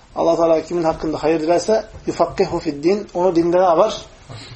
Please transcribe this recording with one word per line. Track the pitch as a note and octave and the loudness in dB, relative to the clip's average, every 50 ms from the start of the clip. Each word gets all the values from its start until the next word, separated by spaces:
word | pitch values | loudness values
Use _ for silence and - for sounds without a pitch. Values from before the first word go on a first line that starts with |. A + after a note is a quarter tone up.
| - _ - | -20 _ -4
Allah | - D#3+ E3 E3 | -2 0 2 2
Teala | D#3+ E3+ E3 D#3+ D#3 | 2 4 2 2 2
kimin | D#3 - F3 F3 E3 | 0 -4 -4 -2 0
hakkında | D#3+ D#3+ - F#3 D#3 D3 C#3+ D3 | -2 -2 -2 -4 -6 -6 -2 0
hayır | D3+ E3 D#3+ | 0 0 0
dilerse, | D#3 D#3+ F3 E3 - G#3+ A3 A3 G#3+ - - - - | 0 0 0 0 2 0 0 0 -2 -6 -18 -10 -8
"yufakkihu | F3 - - E3+ - - - F#3+ D#3 E3 E3 | -8 -2 -2 -2 -2 0 -2 -2 -2 -2 -4
fid | - D#3+ C#3+ C#3+ D3 | -4 -6 -6 -2 0
din", | F3 G3+ G3+ G3 - - | 0 0 0 -2 -8 -4
onu | F3 F3+ F#3+ E3+ | 0 0 2 2
dinde | E3+ E3 F3 F3 | 2 0 2 2
ne | F3+ F#3+ | 2 4
yapar? | F3+ D#3+ E3+ G#3+ A3 - - - - - - - - - - - - - | 4 4 4 2 2 0 -8 -14 -18 -20 -20 -20 -20 -18 -18 -18 -18 -20